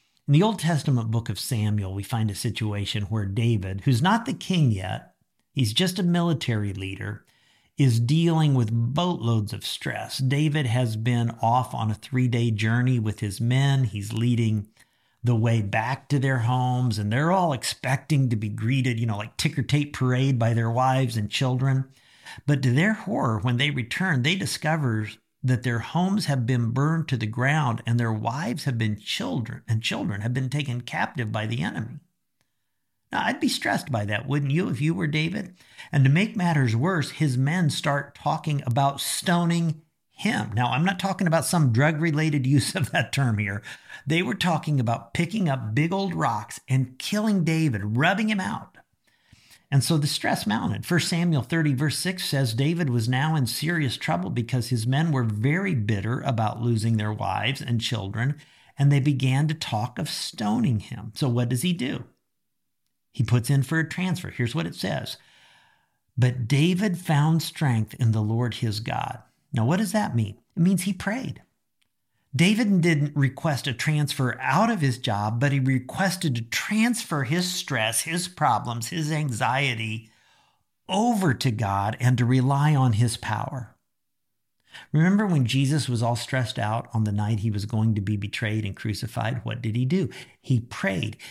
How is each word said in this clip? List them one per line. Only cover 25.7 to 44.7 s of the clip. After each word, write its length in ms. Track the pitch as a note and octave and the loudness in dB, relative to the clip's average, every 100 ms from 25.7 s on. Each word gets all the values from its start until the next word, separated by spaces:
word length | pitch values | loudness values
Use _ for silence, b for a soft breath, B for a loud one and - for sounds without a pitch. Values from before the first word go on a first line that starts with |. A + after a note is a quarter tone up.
| A#2 | -2
homes 440 | - E3 F#3 G3+ | -2 0 0 0
have 220 | - C3+ A#2 | 0 -2 0
been 240 | B2+ A#2 | 0 0
burned 360 | C3 D3 E3 D3+ | 0 0 0 -2
to 100 | B2 | -2
the 100 | A2 | -2
ground 540 | A2 C3 D#3 C3+ A2+ - | -2 0 2 0 -2 0
and 140 | A#2+ | 0
their 120 | A#2 | 0
wives 520 | A2 A2 C3 G3 G3+ | -2 -2 -4 -4 -4
have 140 | C#3+ A#2 | -4 0
been 200 | A2 G#2 | 0 -2
children, 640 | - - - D3+ A2 - - | -6 -6 -4 -4 -4 -8 -4
and 140 | A2 | -2
children 400 | - G#3+ C4 G2+ | -2 -4 -4 -4
have 100 | A2 | -2
been 160 | B2 C3 | -2 -2
taken 320 | D3 C#3+ A#2+ | -2 -4 -4
captive 500 | - E3 G#3+ C#3+ A2 | -6 -4 -4 -4 -4
by 160 | A2 A2 | -4 -4
the 160 | A#2+ | -2
enemy. 380 | E3+ D#4+ A2 D3+ - _ _ _ _ _ _ _ _ _ _ | -4 -4 -8 -10 -18 _ _ _ _ _ _ _ _ _ _
Now, 100 | - - | -4 -2
I'd 120 | D4 | -2
be 100 | D4 | -2
stressed 440 | - - - - | -2 -2 -2 -2
by 120 | A#2 G#2 | -4 -2
that, 200 | G#2 C3 | -4 -2
wouldn't 240 | C#3+ C#3+ | -2 0
you, 180 | D3+ G3+ | 0 0
if 120 | A#2+ | -2
you 120 | B2+ | -2
were 140 | F3 D#3+ | 0 -2
David? 480 | D3+ E3 G3 - - B B B | -2 -2 -4 -10 -14 B B B
And 100 | D3 | 4
to 80 | C3+ | 6
make 240 | D3+ A3 | 6 2
matters 400 | A3 F3 D3+ B2+ | 0 0 2 2
worse, 360 | A2+ D#3+ F3+ C#3 | 2 2 0 -2
his 280 | - D#3 B2 | -2 0 2
men 320 | C3+ F3+ D#3+ | 0 2 0
start 460 | - D3 C#3+ - - | 0 0 -2 -4 -6
talking 440 | D3 D#3 - C#3+ C3+ | -4 -2 -2 -4 0
about 340 | A#2+ C#3 C#3 | 0 0 0
stoning 800 | - - - F3 E3+ E3+ E3 D#3 - _ _ | -6 -4 0 2 2 2 0 -2 -8 _ _
him. 400 | - G#3 - A2 | -6 -4 -2 -2
Now, 200 | G#2 B2 | -2 0
I'm 120 | B2 | 0
not 140 | F3+ F#3 | 0 0
talking 300 | G3 F#3+ F3+ | -2 0 2
about 160 | D#3+ | 2
some 280 | - F3 C#3 | 2 2 4
drug-related 720 | A2+ D3+ D3+ E3 D3 D#3 D3 B2+ | 4 4 4 2 2 2 2 4
<laughs> 20 | |
use 260 | C#3 - | 4 2
of 160 | - C3 | 0 -2
that 220 | E3+ A#2 | 0 -2
term 260 | - C3 G#2+ | 0 0 0
here. 240 | G2+ G2+ B B B B | -2 -4 B B B B
They 200 | B E3 | B 0
were 100 | G#3 | 0
talking 460 | G#3+ F3+ D#3 D#3 | 0 0 0 0